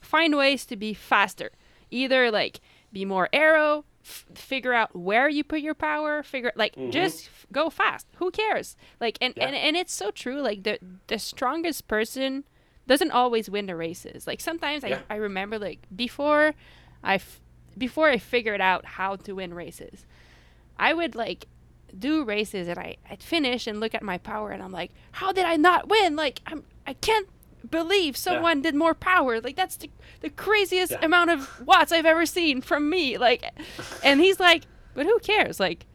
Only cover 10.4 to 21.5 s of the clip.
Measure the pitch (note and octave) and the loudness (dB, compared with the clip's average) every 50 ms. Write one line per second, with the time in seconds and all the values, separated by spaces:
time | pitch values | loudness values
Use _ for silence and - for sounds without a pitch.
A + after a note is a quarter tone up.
10.4 | C#4+ A#3+ G#3 G3 F#3+ G#3+ G#3 - - F#3 F3+ F#3 _ - - A3 - - - - | -2 -4 -4 -4 -4 -6 -6 -6 -8 -16 -20 -20 _ -8 -8 -6 -6 -10 -8 -4
11.4 | - B3 C#4 E4 E4 F4 D4+ - - _ - G#3+ A3 G#3+ - C4 C4+ C4+ C4 C4+ | -4 -2 -2 -2 -4 -4 -4 -6 -6 _ -2 -2 -2 -2 -4 -4 -4 -4 -4 -6
12.4 | C#4 _ _ _ _ _ _ _ _ - B3+ C#4+ F#4 D#4+ - A#3+ B3 B3+ A#3 A3+ | -10 _ _ _ _ _ _ _ _ 4 4 4 4 2 2 2 2 2 2 0
13.4 | G#3+ - F#3 G3+ G#3 F#3+ F3+ E3 E3 E3 F3 - - - - - - - C3+ - | -2 -2 -6 -6 -6 -6 -6 -6 -6 -8 -8 -10 -14 -16 -16 -14 -10 -10 -10 -8
14.4 | - - E4 E4 - D4 D4 D4+ C4+ G#3+ - - - - G#3+ G#3+ G#3+ G#3 G3 F#3+ | -6 -8 -6 -4 -4 -4 -6 -6 -4 -6 -6 -6 -6 -10 -8 -6 -6 -6 -4 -6
15.4 | F#3+ G3+ A3 A3 G#3 F#3 D3 - - _ - F#3 A#3+ A#3+ - - C#4+ D4 D4+ D4 | -6 -6 -8 -8 -8 -8 -10 -12 -18 _ -8 -6 -6 -6 -4 -4 0 2 4 4
16.4 | D4+ D#4 D4+ - - - - - - - - - - - G3 G3 - - - - | 4 2 2 -2 -14 -20 -20 -20 -20 -20 -20 -10 -2 -2 -2 -2 -2 -6 -20 -20
17.4 | _ _ _ _ - - - - B3 B3 - - D#4 D#4 C4+ A3 - - - B3 | _ _ _ _ -20 -20 -10 -8 -8 -6 -2 2 2 4 4 2 -2 -2 -2 -2
18.4 | A#3 A3 G#3 G3+ F#3+ F#3 F#3 F3 - - - - F#3 F#3+ G3 G3 G3 - G3 F#3 | 0 0 -2 0 2 2 2 0 -2 -10 -10 -6 -6 -6 -6 -8 -10 -12 -10 -10
19.4 | F#3+ F3 E3+ E3+ E3+ - - - - - - - - - - - - - - - | -10 -10 -10 -12 -14 -14 -14 -16 -18 -20 -20 -20 -20 -20 -20 -20 -20 -20 -20 -20
20.4 | - _ _ _ _ _ - - - A#3+ D4+ E4 E4+ D#4 A3 A3+ A3+ - F#3 - | -20 _ _ _ _ _ -6 0 2 2 2 2 -2 -4 -4 -6 -6 -6 -6 -10
21.4 | - - | -12 -20